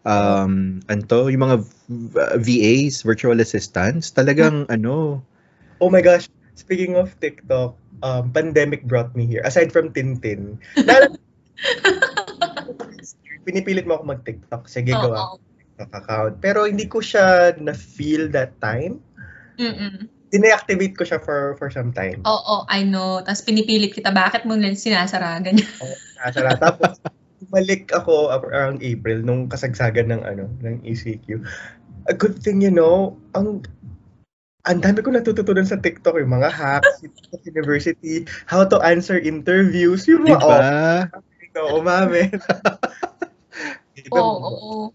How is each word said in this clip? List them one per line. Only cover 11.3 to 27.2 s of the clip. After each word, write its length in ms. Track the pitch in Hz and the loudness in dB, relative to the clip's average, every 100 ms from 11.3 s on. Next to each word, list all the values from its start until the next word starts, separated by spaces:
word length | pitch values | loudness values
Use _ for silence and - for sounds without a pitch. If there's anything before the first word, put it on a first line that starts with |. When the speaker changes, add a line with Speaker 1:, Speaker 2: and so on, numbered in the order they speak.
| _ _ | _ _
Speaker 2:
<laughs> 800 | - 554 466 - 370 508 - 392 381 339 320 269 - 220 - - - _ - | -10 -6 0 0 0 -2 -4 -10 -8 -8 -8 -14 -14 -16 -16 -20 -20 _ -14
Speaker 3:
pinipilit 400 | - 185 196 190 175 | -8 -6 -4 -4 -2
mo 140 | 156 | -4
ako 40 | 151 | -4
mag-TikTok. 560 | 131 - 107 _ 120 - | -10 -10 -14 _ -14 -10
Sige, 300 | 127 120 127 | -4 -2 0
Speaker 2:
Oo. 80 | |
Speaker 3:
gawa 120 | 120 110 | 0 -2
ako 160 | 95 - | -6 -12
ng 200 | _ _ | _ _
TikTok 320 | _ - 104 | _ -20 -16
account. 400 | 101 - 110 110 95 | -14 -6 -4 -4 -2
Pero 260 | 196 202 214 | -2 0 0
hindi 200 | 202 202 | -2 -4
ko 160 | 220 | -6
siya 520 | 220 214 190 180 175 170 | -2 4 6 6 6 2
na-feel 720 | 147 - - - 147 151 156 | -8 -10 -16 -10 -2 -2 -2
that 240 | 143 127 _ | -4 -4 _
time. 440 | 110 113 160 277 _ - - - - - | -6 -4 -6 -10 _ -20 -20 -20 -20 -8
Speaker 2:
Mm-mm. 480 | 233 196 202 190 220 _ _ | -8 -6 -10 -12 -18 _ _
Speaker 3:
Dineactivate 640 | 202 220 208 - 190 190 - | 4 4 4 2 -2 -2 -4
ko 60 | 170 | -4
siya 160 | 160 | -4
for, 320 | - 143 139 143 | -4 -4 -4 -6
for 80 | 143 | -8
some 240 | 131 120 | -6 -6
time. 300 | 120 92 95 92 | -4 -6 -4 -2
Speaker 2:
Oo, 400 | 214 - 208 - | -2 -2 -4 -2
I 160 | 196 | -2
know. 400 | 196 190 185 185 | 0 -2 -2 -6
Tas 240 | 185 202 - | -6 -6 0
pinipilit 480 | 214 220 214 202 | 0 2 0 0
kita, 160 | 202 208 | -2 0
"Bakit 400 | 196 185 233 226 | 2 2 0 -2
mo 80 | 220 | 0
lang 160 | 202 | 0
sinasara?" 640 | 196 226 196 180 185 170 165 | -2 -2 0 0 -4 -4 -6
Ganyan. 300 | 185 214 - - | 2 2 2 -10
Speaker 3:
Oo, 160 | 131 131 - - | -14 -14 -18 -8
sinasara. 400 | 123 127 127 - | -6 -2 0 2
Tapos, 400 | 165 170 185 - - _ | 2 2 -2 -2 -14 _